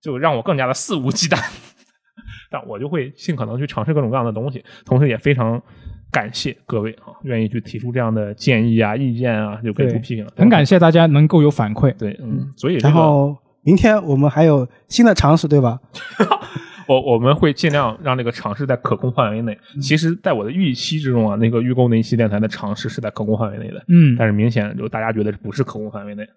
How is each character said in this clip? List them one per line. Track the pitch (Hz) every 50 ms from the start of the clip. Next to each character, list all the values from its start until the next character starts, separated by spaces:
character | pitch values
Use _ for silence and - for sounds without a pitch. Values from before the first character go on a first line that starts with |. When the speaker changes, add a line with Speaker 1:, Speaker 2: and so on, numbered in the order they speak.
Speaker 1:
就 | _ 160 135 127
让 | 147 165 147
我 | 117
更 | - - -
加 | 135 131
的 | 127 131
肆 | - - - 214
无 | 156 127 135
忌 | - - 170 156
惮。 | 170 127
<laughs> | - - - - - - _ _ _ _ _ _ _ _ _ - - - - - - _
但 | - 143 -
我 | - 110
就 | 101 127 143
会 | 175 160 127 135
尽 | 143 _ - - 165
可 | 120 117
能 | 110 110
去 | 123 143
尝 | 143 - - 107
试 | 156 160
各 | 147
种 | 135 110
各 | 123
样 | 135 120
的 | 117
东 | 107 107 120 143
西， | 127 123 - - - - _
同 | - 131 127
时 | 147 139
也 | 113
非 | 110 _ 143
常 | 143 123 117 113 117 123 - _ - - - - - - - _
感 | - 131 107 110 110
谢 | - - 143 120 _ _
各 | _ - 110
位 | 104 113 110
啊， | _ _ - - _
愿 | - 135 123 113
意 | 110 104
去 | 113 120
提 | 107 - - 113
出 | 113 123
这 | 120 127
样 | 120 113
的 | 110 110 104 101 104
建 | _ - 139 131 110 113 117
议 | 113 113
啊、 | 110 104 107
意 | 123 139 131 117
见 | 117 127 123
啊， | 113 107 107 104 104 107
就 | 117 113
给 | 104 - 139 123
出 | 117 113
批 | 117 - 123
评 | 110 104
了。 | - _
Speaker 2:
对， | -
很 | 180 233
感 | 233 165 143
谢 | 135 190 180
大 | 170 165
家 | 160 170 165
能 | 165 143 143 151 151
够 | - 165
有 | 147 147
反 | 147 - 117 104
馈。 | 107 - 131 135 -
Speaker 1:
对， | - 113 104 - -
嗯， | 135 113 139 131
Speaker 2:
嗯。 | 127 139 -
Speaker 1:
所 | _ - 139
以 | 180 135
这 |
个 | 110 143
Speaker 3:
然 | 151
后 | 165 160 156 147 143 139 143 147 - _ _ _ _
明 | _ 147 175
天 | 185 - 226 214 214 185
我 | 160 139
们 | 135 143 147
还 | - 147 160
有 | 165 147 139 123 123 _ _ _ _
新 | - - 139
的 | 233 190
尝 | - 147 143 156
试， | 165 -
对 | 151 147 143
吧？ | 131 120 117 131
Speaker 1:
<laughs> | _ _ _ - - - - - 214 - - 392 - - - - - - - - -
我， | - 135 131 131 143 120
我 | 113
们 | 120 131 147
会 | 151 - 156
尽 | 135 - - 165
量 | 147 147 139 117 110 -
让 | 170 143 127
这 | 127
个 | 120 117
尝 | 117 - - 107 104
试 | - 143
在 | 131 127
可 | - - - 113
控 | - - 127
范 | 120 - 123 107
围 | 107 110
内。 | 117 117 104 _ _ _ -
Speaker 3:
嗯。 | 143
Speaker 1:
其 | 139 135 151
实 | 156 165 165 170 196
在 | - 190
我 | 151 110 101
的 | 110
预 | 143 185 196 151
期 | 123 - - - 156 156
之 | 147 131
中 | 123 117 110 107
啊， | 101
那 | 107 113 113
个 | 120 117
预 | 117 123 127
购 | 127 123 123
那 | 113 113
一 |
期 | 113 - 123
电 | 117 117 107
台 | 101 101
的 | 107
尝 | 107 - - - 101 101
试 | - - 107
是 | - -
在 | 117 107
可 | - - 104
控 | 107 110
范 | 101 113 101
围 | 101 107
内 | 113 -
的。 | - - - -
Speaker 2:
嗯。 | 175 175 165 143 120
Speaker 1:
但 | 120 113 110
是 |
明 | 104 104 110 120
显 | 113 113 104 104 110 -
就 | 110 110
大 | - 113
家 | 110 113
觉 | 113 113 104
得 | 107
不 | 101 98 - 107
是 | 95 - 131
可 | - - 107
控 | 107 107
范 | 101 104 101
围 | 104 104
内 | 104 104 - _